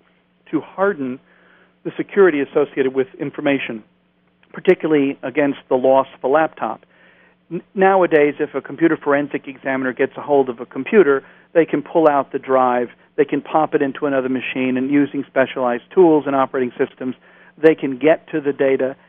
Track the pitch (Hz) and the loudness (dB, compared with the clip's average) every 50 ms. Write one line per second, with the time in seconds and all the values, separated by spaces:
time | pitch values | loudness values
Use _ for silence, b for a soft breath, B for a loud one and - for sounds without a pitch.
0 | _ _ _ _ _ _ _ _ _ - - 151 - - - - 190 202 196 147 | _ _ _ _ _ _ _ _ _ -6 -6 -6 -6 -6 -6 -2 -2 -2 -2 -2
1 | 135 127 127 135 _ b b b b b b b b b b b b 170 - - | -6 -8 -8 -10 _ b b b b b b b b b b b b -10 -8 -8
2 | 160 - - 202 196 180 151 143 135 - - 156 143 135 - 151 131 131 131 135 | -8 -4 0 2 4 4 4 0 -2 -2 0 -2 -2 0 0 -2 -2 -2 0 -2
3 | 127 - - - 147 143 - - 151 143 139 131 - - 127 110 - _ _ _ | -4 -4 -4 -10 -10 -10 -8 -4 -2 0 0 -2 -2 -6 -10 -12 -14 _ _ _
4 | _ _ _ _ _ _ _ _ _ _ - - - 196 180 - - 160 156 147 | _ _ _ _ _ _ _ _ _ _ -18 -6 0 0 0 2 2 0 0 2
5 | 139 139 139 - - 135 120 147 147 139 131 - - - 135 127 127 131 131 135 | 0 0 -4 -6 -10 -8 -2 -2 -2 -2 -2 -6 -4 -2 -2 0 2 2 2 2
6 | 131 - - - - 127 139 156 160 156 - - 123 113 113 - _ b b b | 2 -2 -6 -8 -4 0 0 0 0 -2 -4 -8 -8 -8 -8 -10 _ b b b
7 | b b b b b b b b b - 165 180 - _ - 190 190 190 196 190 | b b b b b b b b b -12 -12 -12 -12 _ -2 2 2 4 4 4
8 | 175 160 160 151 147 147 143 - 151 139 - 139 - - 143 131 165 165 156 - | 2 4 4 4 4 2 0 -2 -6 -6 -6 -8 -10 -10 -6 0 0 0 0 0
9 | - 147 139 143 147 143 - 143 - 143 135 135 - 135 131 131 131 127 120 - | -2 0 0 0 0 -2 -6 -10 -10 -12 -18 -12 -8 -6 -4 -4 -4 -4 -2 -2
10 | 135 131 - - - - 147 139 135 127 120 120 123 - - 135 131 - 233 214 | -2 -2 -2 -6 -4 0 2 2 2 2 -2 -10 -10 -12 -10 -10 -6 0 4 4
11 | 175 143 139 135 - b b b b b b 175 156 156 - 147 143 - - 175 | 4 4 4 0 -2 b b b b b b 0 0 0 0 -6 -4 -2 -2 0
12 | 160 151 143 139 131 - - 135 120 131 131 131 127 127 123 123 123 113 - b | 0 2 2 0 -2 -4 -6 -10 -4 -2 0 2 2 2 0 -2 -4 -6 -8 b
13 | b b b - 147 143 156 143 139 - - 160 156 147 - 151 143 135 127 - | b b b -4 -4 -2 -2 -6 -4 -2 0 0 0 0 0 -2 -2 -2 -6 -4
14 | 151 143 139 135 127 127 131 127 113 - - 131 131 127 127 127 127 135 143 143 | -4 -2 -2 -2 -2 -2 -4 -4 -6 -6 -6 -4 -4 -2 -2 -2 -2 0 0 0
15 | 143 139 - 139 127 - - 139 131 120 - 139 127 123 120 120 - - - 190 | 0 0 -2 -8 -10 -6 -2 -2 -2 -2 -2 -4 -4 -4 -4 -4 -8 -4 2 4
16 | 185 165 156 151 135 143 139 135 131 127 - 135 127 123 - - 135 - - - | 6 6 6 4 2 0 0 0 0 0 -2 -4 -4 -4 -4 -4 -4 -4 -6 -8
17 | 131 127 123 - b b b b b b b b 147 160 156 156 - 135 135 123 | -10 -10 -10 -10 b b b b b b b b 4 4 4 4 0 -6 -4 0
18 | 135 156 165 - _ - - 156 139 143 135 - 143 135 135 131 131 127 139 b | 2 2 2 2 _ -8 -8 -6 -4 -4 -2 0 0 0 0 0 -2 -4 -6 b
19 | b | b